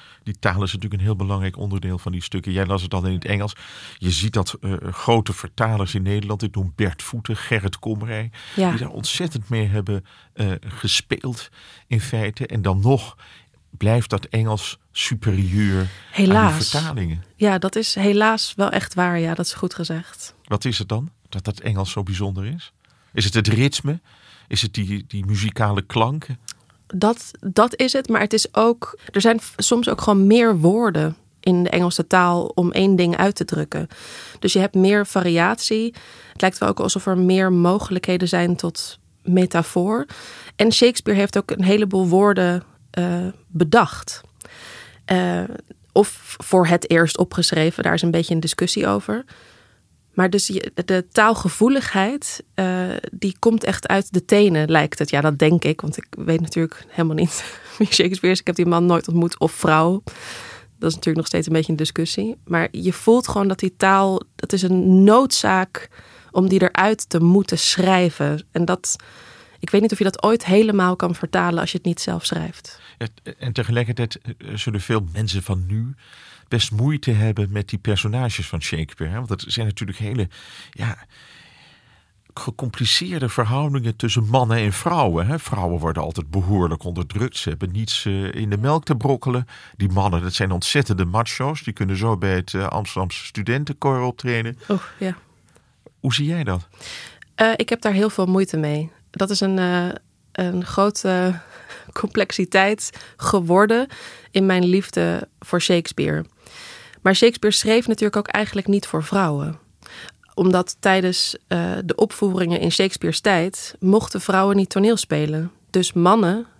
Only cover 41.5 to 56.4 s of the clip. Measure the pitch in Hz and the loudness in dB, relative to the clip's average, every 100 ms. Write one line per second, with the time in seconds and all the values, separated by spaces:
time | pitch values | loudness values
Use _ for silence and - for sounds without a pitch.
41.5 | - 185 208 202 190 180 185 208 190 180 | 0 4 4 4 2 4 6 6 4 2
42.5 | 180 - _ _ - 175 175 185 - _ | 0 -6 _ _ -4 -2 -2 -6 -8 _
43.5 | 160 160 233 - - - - - - - | -2 4 4 4 -2 -14 -16 -18 -20 -20
44.5 | - - - - - - 185 180 175 185 | -20 -20 -20 -20 -12 -2 0 0 -2 -6
45.5 | - - - _ 190 208 - - - - | -10 -16 -20 _ 2 2 0 -14 -12 2
46.5 | 185 170 175 - 165 165 - 180 - 165 | 4 4 2 4 4 4 2 -2 0 0
47.5 | 180 160 - 170 170 170 165 165 165 156 | 2 0 0 0 0 2 0 0 0 -2
48.5 | - 180 208 196 196 - 220 269 - - | -2 -2 0 0 0 -2 -6 -8 -20 -20
49.5 | - _ _ _ _ _ - 185 196 - | -20 _ _ _ _ _ 0 2 2 0
50.5 | 190 - - 180 185 180 - 214 220 180 | -4 -6 -6 0 0 2 4 4 4 -2
51.5 | - 233 277 - 196 202 294 - - - | 2 2 2 0 0 0 -2 -8 -12 -10
52.5 | - 185 185 185 - - 185 196 - 226 | -4 -2 -2 -4 -6 -10 -6 -6 0 2
53.5 | 220 - - - 196 - 185 - 202 208 | 2 0 -4 0 0 0 -2 4 6 6
54.5 | 156 156 160 151 - 147 143 151 143 156 | 4 4 2 2 -2 -2 2 2 4 4
55.5 | 170 151 160 151 - - - 170 165 | 4 2 -2 -6 -8 -12 -10 -2 -2